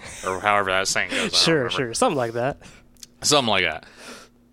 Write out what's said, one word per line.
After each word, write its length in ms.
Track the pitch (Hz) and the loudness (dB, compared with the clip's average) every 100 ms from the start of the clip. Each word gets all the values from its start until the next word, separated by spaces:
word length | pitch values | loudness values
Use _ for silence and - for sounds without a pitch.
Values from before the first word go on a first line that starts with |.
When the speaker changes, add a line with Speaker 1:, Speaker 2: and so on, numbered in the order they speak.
| - - 95 | -16 -8 -6
Speaker 1:
or 140 | 92 | -2
however 300 | 104 104 95 | 2 2 2
that 180 | 95 95 | 0 0
saying 220 | 110 92 | -2 -2
goes. 80 | 269 | -4
I 40 | |
don't 120 | 226 | -2
Speaker 2:
Sure, 200 | - 170 156 | 2 2 2
Speaker 1:
remember. 140 | 117 92 | 0 -4
Speaker 2:
sure. 180 | 120 | -4
Something 220 | - 254 143 | 0 0 0
like 140 | 117 | -2
that. 260 | 117 131 - - - - - - - | -2 -4 -6 -14 -20 -20 -20 -20 -6
Speaker 1:
Something 280 | - 147 117 | 2 4 4
like 140 | 95 | 2
that. 200 | 87 78 - - - - - _ _ | 0 -2 -12 -20 -18 -18 -20 _ _